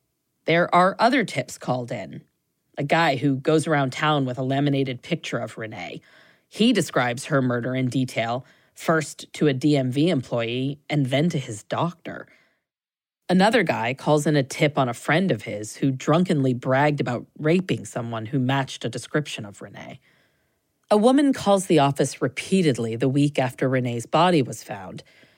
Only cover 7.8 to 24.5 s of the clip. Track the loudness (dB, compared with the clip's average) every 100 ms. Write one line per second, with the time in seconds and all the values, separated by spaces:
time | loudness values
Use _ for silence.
7.8 | -2 0 -2 -2 -4 -4 -8 _ _ -6
8.8 | 0 0 -2 -10 -18 -2 0 2 2 2
9.8 | 0 0 0 0 -2 -4 -2 -4 -4 -6
10.8 | -4 -2 0 0 0 -2 -6 -12 -8 -4
11.8 | -4 -6 -14 -16 -18 _ _ _ _ _
12.8 | _ _ _ _ 0 4 6 4 2 0
13.8 | -2 -2 2 2 4 2 0 0 0 0
14.8 | -2 -2 0 0 2 -2 -4 -8 -10 -2
15.8 | -2 0 2 2 2 2 2 0 0 2
16.8 | 2 2 -2 -4 -8 -4 0 2 0 -4
17.8 | -6 -8 -6 -6 -4 -2 0 0 -4 -8
18.8 | -8 -8 -6 -4 -4 -8 -14 -16 -18 -16
19.8 | -18 -18 _ _ _ _ _ _ _ _
20.8 | _ 4 6 6 4 2 2 2 4 4
21.8 | 4 2 -2 -2 -6 -6 -2 2 2 0
22.8 | -2 -2 0 2 2 2 -2 -2 0 0
23.8 | -2 -4 -2 2 4 4 0